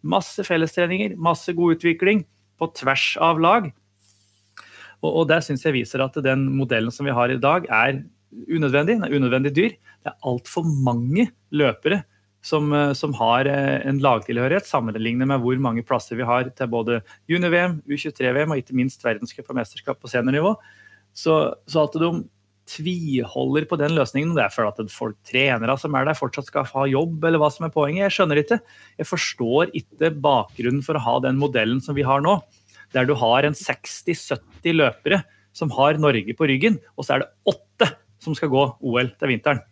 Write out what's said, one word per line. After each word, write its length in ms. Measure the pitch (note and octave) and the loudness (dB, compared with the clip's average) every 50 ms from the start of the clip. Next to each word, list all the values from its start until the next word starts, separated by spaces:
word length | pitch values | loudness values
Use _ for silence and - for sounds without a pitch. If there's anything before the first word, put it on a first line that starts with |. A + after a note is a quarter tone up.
| - | -2
Masse 400 | - F3+ G3 - - - - F#3+ | 0 0 0 0 -2 -8 -8 -4
fellestreninger, 680 | - F3+ E3 D#3+ D#3+ - - F3 E3+ F#3 F#3+ G#3+ G#3 F#3 F3+ | 0 0 0 0 0 0 0 0 0 0 -2 -2 -4 -4 0
masse 320 | D#3+ E3+ E3 - - - F3 E3 | 0 0 0 0 -2 -4 -2 2
god 220 | F3 E3+ D#3+ E3 | 2 2 2 2
utvikling 420 | - E3+ E3 E3+ F3+ F#3+ A3 G#3 D#3 _ _ _ _ _ _ _ | 2 0 0 2 2 2 2 2 0 _ _ _ _ _ _ _
på 80 | E3 E3 _ - | -6 -6 _ -2
tvers 380 | C3 C3+ C3+ C3+ - - - - | 0 0 0 2 0 -2 0 2
av 240 | E3 E3 E3 D#3 | 2 2 4 4
lag. 300 | E3 E3+ G#3 A#3+ G3 D3 - _ _ _ _ _ - - - - - - - - _ _ _ - - - - - - - - _ | 4 4 4 4 2 -4 -10 _ _ _ _ _ -20 -20 -20 -20 -20 -20 -20 -20 _ _ _ -20 -20 -20 -20 -20 -20 -20 -14 _
Og, 80 | - D#3+ | -2 0
og 140 | - E3 E3 D3 | 2 2 2 4
der 100 | D#3 E3+ | 2 2
synes 220 | D#3+ - C#3 C3 - | 2 -2 -6 -2 0
jeg 80 | D#3+ C#3+ | 0 0
viser 300 | B2+ - - - C3 C3+ | 0 -2 -2 -2 -2 -2
at 100 | C3+ - D#3 | -2 -2 -2
den 220 | C3+ C3+ C3 C3+ C3+ C3+ C3+ | 0 2 2 2 0 0 0
modellen 400 | C3+ C3+ A#2+ B2+ A2+ A2 A#2 A#2 | 0 0 0 0 0 0 -2 -4
som 140 | - C#3+ C#3 | -4 -4 -2
vi 80 | B2 | 2
har 160 | A#2+ A#2+ B2 | 2 2 2
i 80 | C3 B2+ | 0 2
dag 240 | A#2 C#3 D#3 F3+ E3+ | 2 2 2 2 0
er 380 | - A#2 A2 A#2 C3+ C3+ C3+ C#3+ - _ _ _ _ - A2 A#2 | 0 2 2 2 2 0 -4 -8 -12 _ _ _ _ -20 -18 -8
unødvendig, 540 | - E3 E3 D3+ C3+ B2+ C#3+ D3+ F3 A#3+ A3+ | -4 -2 0 0 2 2 2 4 2 2 0
den 80 | F#3 - | 0 0
er 80 | C#3+ | 0
unødvendig 340 | C#3+ C3 B2 B2 C3 C3+ C#3+ C#3 | 0 2 2 2 0 0 0 0
dyr. 160 | D#3 G3+ A#3 - _ _ - - _ _ | 0 0 0 -2 _ _ -20 -20 _ _
Det 80 | - | -12
er 80 | - _ - C3+ | -12 _ -4 -4
alt 160 | B2 A#2+ - | -4 -4 -6
for 160 | - - F3 | -6 -6 -4
mange 680 | E3 E3 D3 C3+ C3 B2+ A#2+ A#2+ A#2+ B2+ D3+ G3 A#3+ - _ _ _ _ | -2 -2 0 0 0 0 0 0 -2 0 0 0 0 0 _ _ _ _
løpere 540 | - D3 D3 B2+ - - _ D#3 F#3+ G3 D3 _ _ _ _ _ _ _ | 0 2 2 2 0 0 _ 0 0 0 -2 _ _ _ _ _ _ _
som, 280 | - - D#3+ D3+ D3+ D3 D3 | -6 -2 -2 0 0 2 2
eh, 180 | D3 D3 C#3+ C#3 | 2 2 0 0
som 180 | - - D3 C#3 - | -2 -4 -4 -2 0
har, 320 | A#2 A2+ A#2 B2+ C3+ C#3 | 0 2 2 2 0 0
eh, 320 | C#3 C#3 C#3 C#3 C#3 C3 - | 0 0 0 0 -2 -2 -2
en 120 | C3+ C#3 C#3 | -2 -2 2
lagtilhørighet, 640 | C#3 C#3 A#2+ A2 - - A#2+ A#2 B2 C3+ E3 G3+ - | 2 2 2 2 0 -4 -4 -2 0 0 0 -2 -2
sammenlignet 600 | - - C#3 A#2 A2+ G#2 A2 A2+ A#2 A#2 B2 C3 | -2 -2 -2 -2 -2 -4 -4 -4 -2 -2 0 0
med 160 | C3+ C#3 C3 | 0 0 0
hvor 160 | A#2 A#2+ B2+ B2+ | 0 0 0 0
mange 200 | C#3 B2 A2+ A#2 A#2+ | 0 -2 -2 -4 -2
plasser 280 | - C3 A2+ - - B2 A2+ | -2 -2 -2 -2 -6 -6 -4
vi 80 | B2+ | -2
har 200 | A#2 A#2+ B2 B2+ B2 | 0 0 0 0 -4
til 200 | - - C3+ A#2+ | -6 -6 -6 -2
både 300 | A2+ A#2 A2 A#2 A#2+ A2+ - - - _ _ - | -2 -2 0 0 -2 -2 -4 -10 -20 _ _ -2
junior-V 280 | E3 F3+ F3+ F3 E3 F3 | -2 0 0 2 2 2
M, 240 | F3 F3+ E3+ D3+ | 2 0 -2 -6
U 160 | - C#3+ C#3+ C#3+ | -6 -6 -6 -6
tjuetre-V 480 | - D#3 C#3+ - C3+ B2+ B2+ C#3 D3+ | -6 -8 -6 -2 -2 0 2 0 0
M 80 | D#3+ D3+ | 0 -2
og 80 | C3+ | -4
ikke 160 | A#2+ - C3 B2+ | -4 -4 -2 -2
minst 240 | B2 C3 - - | 0 -2 -4 -4
verdenscup 480 | - A#2+ A2 G#2 B2 - - - - - | -4 -4 -4 -4 -6 -12 -12 -16 -12 -8
og 80 | C3 B2+ | -6 -6
mesterskap 400 | A#2 - - - - - C3+ _ | -6 -6 -10 -10 -8 -8 -8 _
på 120 | - B2+ | -10 -6
seniornivå. 440 | - B2 A#2 C3 C3+ D3 E3 G3 A3 - - - - _ - - - _ _ _ _ | -4 -2 0 0 0 2 2 0 0 -2 -8 -20 -20 _ -20 -20 -20 _ _ _ _
Så, 400 | - - E3 D#3+ D#3 D3 - - _ _ | -6 0 2 2 2 2 0 -4 _ _
så 160 | - - E3 | -2 0 0
at 160 | D3+ D3 - D#3+ | 0 2 0 0
de 260 | D#3+ F3 E3 - - - _ _ _ _ _ _ _ - | 0 0 0 -4 -8 -10 _ _ _ _ _ _ _ -16
tviholder 960 | - - D#3 F3+ F3+ F3 E3 D3+ C3+ B2 A#2+ - - C3+ C3 C3 C3+ D3+ D#3 | -12 -8 -4 -4 -4 -4 -4 -2 -2 -2 -2 -4 -4 -4 -2 0 0 0 0
på 120 | - F3+ D#3 | -2 -2 -2
den 160 | C#3+ D3+ E3 D#3 | 0 0 2 0
løsningen, 380 | C3 - - C#3 D3+ E3 E3+ D3 | 0 0 0 -2 -2 0 0 0
det 80 | A2+ | 0
er 80 | G2 - | 0 0
for 160 | - A2+ G#2 | 0 -2 -2
at 80 | G2+ - A2 G2+ | -2 -6 -10 -10
folk, 280 | - - A#2 A2 G#2 _ _ | -8 -8 -8 -8 -8 _ _
trenere 480 | - - B2+ C3+ C#3 B2+ A2+ A2+ A#2 C#3 C3+ | -4 0 0 2 2 2 0 0 0 -2 -2
som 160 | - D#3 D3 C3 | -2 -2 0 0
er 80 | C3 | 0
der, 120 | D3 D#3 - | 0 -2 -2
fortsatt 280 | C#3+ B2 - - C3 | -4 -6 -6 -8 -10
skal 200 | - - C#3+ C#3 - | -4 -4 -4 -4 -2
ha 160 | - C3+ C#3 | -2 -2 0
jobb, 320 | C#3 C3 C3+ E3 E3 E3 D#3 D#3 | 2 2 0 0 -2 -4 -2 0
eller 160 | E3 E3 D#3 | 2 4 4
hva 80 | D3+ D3 | 2 2
som 160 | D3 - E3 | 0 -2 -8
er 80 | D#3+ - | -4 0
poenget. 320 | D#3 D3 C#3+ D#3 F#3+ G3 | 0 0 0 0 0 0
Jeg 100 | G3 - - | 0 2 2
skjønner 240 | F#3+ D#3 D3 D3 | 2 2 4 2
ikke. 180 | D3 - A#3 A3+ - _ - - - - _ - | 2 2 0 -2 -2 _ -20 -20 -20 -20 _ -10
Jeg 80 | D#3 - | -6 -4
forstår 640 | - D#3+ - - - - B2 A2+ B2 D3 F3 F3 - | -4 -4 -4 -6 -4 -4 -2 0 2 2 2 0 -2
ikke 400 | - - _ - - D3+ E3 D#3 D3 | -10 -10 _ -4 -2 -2 -2 0 2
bakgrunnen 600 | C3 D3 C#3 A#2+ G#2 - - - A#2 B2 C3 C#3+ C3+ | 2 4 4 4 2 -2 -8 -4 -2 0 0 0 -2
for 120 | - D#3+ D3+ | -2 -4 -2
å 40 | |
ha 140 | A#2+ A#2+ A#2+ C3 B2+ | 0 0 0 2 2
den 160 | C3 C3 C3+ | 0 0 2
modellen 400 | C#3+ D3 C3 A#2+ A2 A2 B2 C3+ | 0 0 2 0 0 2 0 -2
som 160 | C3 - D3 C#3 | -4 -4 -2 -2
vi 80 | C#3 | 2
har 160 | B2+ C#3 C#3 | 2 2 2
nå, 160 | D3 E3+ G3+ E3+ - _ _ _ _ _ - - - _ | 4 2 2 2 0 _ _ _ _ _ -20 -20 -20 _
der 140 | - C3 B2+ B2+ | 0 0 2 2
du 60 | D3 | 2
har 300 | B2 B2 A2+ A#2+ C3 C#3+ | 2 4 4 4 4 4
en 80 | D3 C#3+ | 2 0
seksti, 560 | - - - - - - - - - - - | -2 -4 -4 -6 -6 -6 -10 -10 -6 -4 -4
sytti 600 | E3+ - - - C3+ - _ _ - - - E3+ E3 | -4 -4 -4 -6 -6 -8 _ _ -20 -4 -2 0 2
løpere 460 | D#3+ D3 B2 - - _ D3 F#3 F#3+ - _ _ _ _ _ _ | 4 4 2 0 -2 _ 0 0 0 -2 _ _ _ _ _ _
som 140 | - E3+ D3+ A2+ B2 | -6 -6 -4 0 2
har 160 | C3+ D3 D3+ | 4 4 4
Norge 400 | D3+ D#3 D3 C#3 A2 F#2+ G#2+ A#2 | 4 2 2 2 2 -2 -4 -4
på 100 | _ D#3 C#3 | _ 0 0
ryggen, 320 | C3+ C3 E3+ A#3 G#3+ - _ _ _ - | 2 2 2 2 0 0 _ _ _ -12
og 80 | C#3+ | -4
så 80 | - C3+ | -2 -2
er 80 | C3+ | -2
det 100 | - - _ _ _ - - | -2 -4 _ _ _ -2 -2
åtte 400 | - _ _ _ _ - - - _ _ _ _ _ | -2 _ _ _ _ 0 0 0 _ _ _ _ _
som 140 | - - D#3 | -6 -6 -4
skal 160 | - - D3+ | -2 -2 0
gå 140 | C3 C3+ C#3+ C3 A#2+ _ | 2 2 2 2 0 _
O 160 | - C3 A#2 B2 | -6 -2 0 0
L 140 | B2+ B2 - | 0 -2 -4
til 160 | _ - C#3 | _ -2 -2
vinteren. 320 | B2 G#2+ - D3+ C#3+ A2 - _ | -2 0 0 0 0 0 -4 _